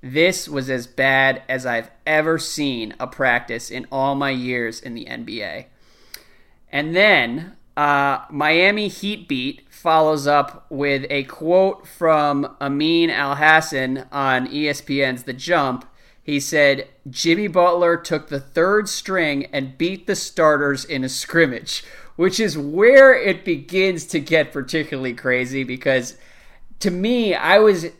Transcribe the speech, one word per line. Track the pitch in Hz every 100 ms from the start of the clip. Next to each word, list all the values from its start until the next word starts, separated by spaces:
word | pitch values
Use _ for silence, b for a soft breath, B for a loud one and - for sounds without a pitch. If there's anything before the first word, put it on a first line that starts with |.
This | 131 135 170 185 -
was | 143 131
as | 131 120
bad | - 135 135 135 127 -
as | 131
I've | 123 117 117 _
ever | - 156 156 165
seen | - - 147 120 110 -
a | 127
practice | - 131 120 120 117 -
in | 123 120
all | 135 135 139
my | 139
years | 131 123 123 117 113
in | 131
the | 117 113
N | -
B | 117 113
A." | 101 82 - B B B B B B B B B _
And | 139 151 170
then, | 208 175 120 123 175 - - -
uh, | 147 143 139 135 -
Miami | 147 151 160 185 208 208
Heat | - 202 214 -
Beat | 135 131 143 _
follows | - 170 160 156 156 139
up | 147 143 - -
with | 143 143 139 135
a | 143
quote | 135 - 160 180 190 202 -
from | - 165 156 147 143 143 -
Amin | 139 139 156 165 165
Elhassan | - 139 139 151 160 156 139 127 131 127
on | 143 139 127 127
E | 147 151
S | 139
P | - 139
N's | 135 127
The | 127
Jump. | 135 - 170 135 127 - b b b
He | - 147
said, | 139 156 143 135 - _ -
"Jimmy | 135 170 165 208
Butler | 175 175 175 175 170
took | - 151 -
the | 139
third | 139 - 175 208 202
string | - - 190 160 139 143
and | 147 135 131
beat | 165 190 -
the |
starters | 196 - - 156 147 143 139
in | - 143
a | 131
scrimmage," | 131 - 165 160 120 - - B B B
which | - 180 190
is | 214 151
where | 143 160 220 269 269
it | 240 156 185
begins | - 156 139 185 190 175 139
to | 165
get | 139 160 143
particularly | - 131 160 151 135 127
crazy, | 120 131 127 123 135
because | 131 127 131 131 120 - b b b b - -
to | 202
me, | 180 202 247 220
I | 180 156 202
was | 214 185 165 -